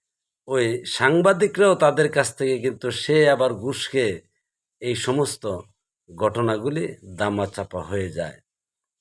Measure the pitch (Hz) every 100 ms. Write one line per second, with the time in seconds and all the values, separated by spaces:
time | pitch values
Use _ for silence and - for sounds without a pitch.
0 | _ _ _ _ - 131 117 123 - -
1 | 131 165 185 180 202 180 196 180 151 139
2 | 151 147 123 - 135 127 127 117 123 117
3 | - 156 147 131 127 107 120 - - 135
4 | 113 85 - _ _ _ _ _ 120 117
5 | 123 135 135 - 107 90 - _ _ _
6 | _ 85 104 104 117 110 123 151 170 -
7 | 95 90 104 104 98 - 95 92 80 98
8 | 92 76 80 - _ _ _ _ _ _